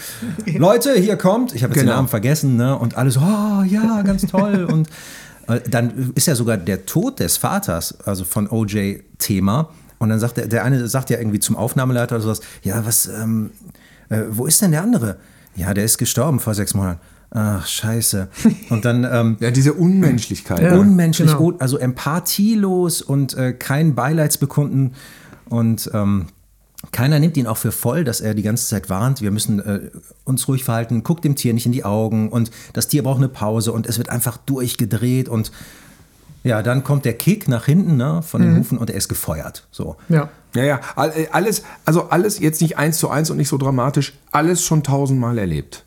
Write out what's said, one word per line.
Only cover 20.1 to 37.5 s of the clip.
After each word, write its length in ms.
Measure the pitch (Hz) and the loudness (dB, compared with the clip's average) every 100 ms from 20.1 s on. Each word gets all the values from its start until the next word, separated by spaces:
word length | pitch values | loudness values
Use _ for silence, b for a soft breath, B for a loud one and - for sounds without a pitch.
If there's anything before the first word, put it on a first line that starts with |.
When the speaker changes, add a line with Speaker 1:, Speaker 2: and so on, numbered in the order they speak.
| 123 - 101 - - | 2 -2 -6 -4 2
Speaker 3:
Ja, 100 | 165 | 6
Speaker 1:
ne? 60 | 180 | 6
Speaker 2:
unmenschlich, 480 | 202 180 165 160 160 | 8 6 4 4 4
Speaker 3:
genau. 160 | 151 165 | 4 2
Speaker 2:
un-, 120 | 175 | 2
also 160 | 131 139 | -2 0
empathielos 1300 | 127 127 143 170 175 - 208 220 196 180 175 160 | -2 -2 -2 -4 -2 0 2 2 2 2 0 -2
und, 320 | - 139 131 | -2 0 0
äh, 180 | - 127 | 0 -2
kein 420 | 123 - 139 160 | -2 -2 2 2
Beileidsbekunden. 1000 | 127 127 165 151 - 135 - 143 135 131 B B B B B B | 2 0 2 0 0 -2 0 0 0 0 B B B B B B
Und, 400 | 117 113 110 - | 0 2 0 -2
ähm, 340 | 110 101 101 80 - _ _ _ - - | -2 0 0 -4 -14 _ _ _ -20 -10
keiner 260 | - 131 151 | -2 2 2
nimmt 180 | 165 156 | 2 0
ihn 100 | 117 | -2
auch 120 | 110 | -2
für 140 | 113 | -4
voll, 320 | - 120 147 | -2 -2 0
dass 180 | 139 113 | -2 -2
er 100 | 110 | -2
die 80 | 107 | -2
ganze 240 | 104 120 - | -2 -2 -2
Zeit 200 | 101 - | -4 -4
warnt, 320 | 95 123 135 | -2 -2 0
„Wir 100 | 104 | -2
müssen, 300 | 104 110 101 | -2 -2 -2
äh, 300 | 104 101 - - - - | -2 -6 -6 -18 -20 -14
uns 240 | - 131 - | -4 -4 -2
ruhig 160 | 135 | -2
verhalten, 380 | - 113 113 117 | -2 -2 -2 -2
guck 180 | - 165 | -2 -2
dem 160 | 147 139 | -2 0
Tier 160 | 123 | 0
nicht 140 | 117 120 | 0 0
in 60 | |
die 120 | 123 | -2
Augen.“ 460 | 98 104 110 110 107 | 0 0 0 0 0
Und 200 | 117 113 B B | 0 -2 B B
das 160 | - - | -6 -2
Tier 140 | 147 | 0
braucht 160 | 127 131 | 0 0
eine 100 | 131 | 0
Pause 440 | - 104 113 107 | 0 -2 -2 -2
und 140 | 113 110 | -2 -4
es 120 | 117 | -4
wird 100 | - | -4
einfach 300 | 120 123 - | -4 -4 -6
durchgedreht 880 | - 135 123 - 117 107 123 127 127 | -4 -4 -2 -2 -2 0 0 0 0
und 240 | 117 107 B B B B B B _ - - | -2 -4 B B B B B B _ -20 -6
ja, 200 | 127 107 | -2 0
dann 220 | 113 131 | 0 0
kommt 200 | 131 143 | 0 0
der 80 | 135 | 0
Kick 360 | - - 214 | -2 0 0
nach 180 | - | 0